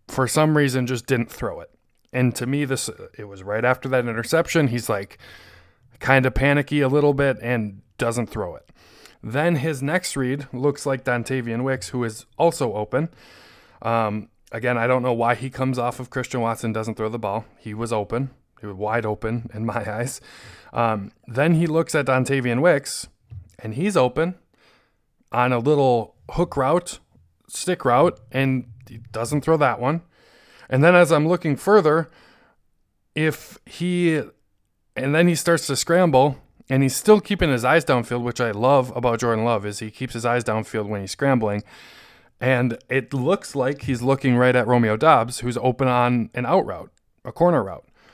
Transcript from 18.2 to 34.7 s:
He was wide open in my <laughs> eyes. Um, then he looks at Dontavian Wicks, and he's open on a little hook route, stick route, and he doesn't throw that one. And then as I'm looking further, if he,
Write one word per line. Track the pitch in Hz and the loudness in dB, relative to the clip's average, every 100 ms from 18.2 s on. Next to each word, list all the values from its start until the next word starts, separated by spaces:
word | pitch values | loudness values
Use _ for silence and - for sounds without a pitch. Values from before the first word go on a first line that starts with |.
| 135 _ _ _ | -6 _ _ _
He | 104 | -14
was | |
wide | 95 104 117 107 | -8 -2 -2 -2
open | 104 110 117 117 | -4 -6 -6 -8
in | 110 | -8
my | 113 | -6
<laughs> | 117 107 107 | -6 -6 -6
eyes. | 123 - - - - - - | -6 -8 -18 -20 -20 -20 -10
Um, | 120 117 107 98 _ - | -2 -2 -2 -8 _ -8
then | 117 156 | 0 2
he | 160 170 | 2 2
looks | 160 160 | 0 0
at | 151 135 | -2 2
Dontavian | 131 127 135 123 120 | 0 2 0 0 2
Wicks, | 170 143 - - - _ _ - - - | 2 2 -2 -12 -14 _ _ -20 -20 -14
and | 110 | -10
he's | 113 196 185 | -4 0 2
open | 127 135 175 180 _ _ _ _ _ _ _ _ - | 2 0 -4 -4 _ _ _ _ _ _ _ _ -6
on | 117 127 | 0 0
a | 123 | 2
little | 131 143 135 120 107 _ - | 2 2 4 2 -2 _ -10
hook | 151 175 143 | -4 -2 0
route, | 131 175 - - _ _ _ _ - | 0 0 -2 -16 _ _ _ _ -16
stick | - 180 180 | -8 -4 -2
route, | 131 123 170 170 - | 2 4 2 0 -6
and | 131 135 131 - - - | -2 0 -2 -6 -18 -20
he | 113 - | -20 -12
doesn't | 113 120 147 | -8 -4 -2
throw | 160 160 | 2 2
that | 135 110 | 2 2
one. | 127 165 - _ _ _ _ - - | -2 -2 -6 _ _ _ _ -20 -2
And | 131 | 4
then | 165 180 | 6 8
as | 160 | 6
I'm | 160 156 | 4 2
looking | 175 160 | 0 -2
further, | 135 196 208 156 156 156 _ _ _ _ _ _ _ _ _ _ | -2 4 4 6 2 -2 _ _ _ _ _ _ _ _ _ _
if | - 156 - - - - | -2 -2 -2 -12 -20 -18
he, | - 175 175 170 156 - _ _ _ _ | -6 -2 2 2 0 -4 _ _ _ _